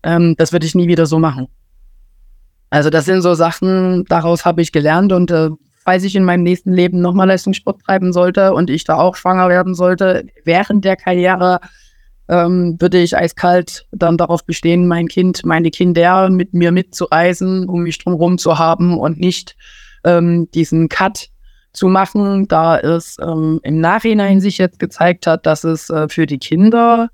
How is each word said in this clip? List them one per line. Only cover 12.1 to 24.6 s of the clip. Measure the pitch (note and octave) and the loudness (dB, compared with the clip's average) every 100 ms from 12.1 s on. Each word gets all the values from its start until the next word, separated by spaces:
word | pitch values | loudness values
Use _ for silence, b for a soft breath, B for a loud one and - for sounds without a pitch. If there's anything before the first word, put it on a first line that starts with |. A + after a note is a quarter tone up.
| _ - | _ -2
ähm, | F3 E3+ F3+ F3 E3 | 0 2 0 -2 0
würde | F3+ F3+ | 2 2
ich | E3+ - | 2 0
eiskalt | E3 - F3+ F3+ F3 - _ | -2 -2 0 0 0 -16 _
dann | G#3 E3 E3 | -4 -2 0
darauf | E3+ E3+ | 0 -2
bestehen, | - - E3 F3 F3 | -4 -4 0 2 0
mein | E3+ E3 | 0 -2
Kind, | - F#3 E3+ E3 | -2 -2 -2 -2
meine | D#3+ E3 | 0 -2
Kinder | - F3+ E3+ E3+ F#3 F#3+ | 0 0 2 2 2 2
mit | F#3 F3+ | 0 0
mir | F3 E3+ | 0 2
mitzureisen, | F3+ F#3 - F3 D#3+ F3 F3 F#3 F#3 F#3 | 0 -2 -8 -2 0 0 0 -4 -4 -4
um | F3+ | -4
mich | E3+ D#3 | -4 -6
drumherum | - E3+ F3 F3+ | -4 0 0 0
zu | F3 D#3+ | 0 0
haben | E3 E3 F3 E3+ | 0 2 0 0
und | D3 D#3+ | -2 -2
nicht, | F3+ - - - B B B B | -4 -4 -14 -20 B B B B
ähm, | E3+ F3 E3+ E3+ E3 | 0 2 2 0 -2
diesen | E3+ D#3+ E3 E3 | -2 0 0 0
Cut | - F#3+ G#3 - _ - _ _ | -2 -4 -4 -18 _ -20 _ _
zu | - F#3 | -2 0
machen, | F#3+ G3 G#3 G3+ G3 G3+ | 2 0 -2 0 -2 0
da | D#3+ E3 D#3+ | 0 2 0
es, | D3 E3 - - | 0 -2 -4 -10
ähm, | E3+ D#3+ D#3 D#3+ | -6 -4 -2 -2
im | C#3+ D#3 | -2 -2
Nachhinein | E3 G#3+ A3+ G#3+ G3 G3 | 0 0 0 0 2 2
sich | G3 | 2
jetzt | - | -2